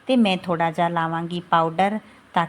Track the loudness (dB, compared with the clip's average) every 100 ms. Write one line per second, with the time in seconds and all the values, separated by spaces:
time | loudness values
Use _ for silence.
0 | 0 2 4 2 -2 0 0 0 0 0
1 | -2 -4 -6 -8 0 2 2 0 -2 -2
2 | -10 -20 _ -4